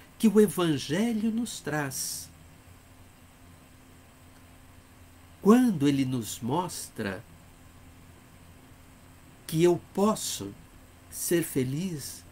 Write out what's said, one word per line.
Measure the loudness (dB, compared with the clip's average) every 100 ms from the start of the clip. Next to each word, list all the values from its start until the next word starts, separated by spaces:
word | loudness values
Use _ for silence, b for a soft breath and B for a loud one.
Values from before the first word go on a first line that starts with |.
| B 0
que | 4
o | 6
Evangelho | 4 4 0 0 -2 -2 0 0 -2
nos | -2 -6 -8
traz. | -6 -4 -4 -6 -8 -8 -12 -20 -20 -20 -20 -20 -20 -20 -20 -20 -20 -20 -20 -20 -20 -20 -20 -20 -20 -20 -20 -20 -20 -20 -20 -20 -20 -20 -20 -20 -20 -2
Quando | 6 6 6 4 2
ele | 2
nos | 0 -2 -6 -8
mostra | -4 -2 -4 -8 -12 -8 -8 -8 -12 -20 -20 -20 -20 -20 -20 -20 -20 -20 -20 -20 -20 -20 -20 -20 -20 -20 -20 -20 -20 -18 -6
que | 2
eu | 4 2 -2
posso | 0 0 0 -6 -8 -10 -12 -20 -20 -20 -20 -18
ser | -10 -2 -2
feliz | 0 -4 -4 -4 -6 -6 -10 -16 -16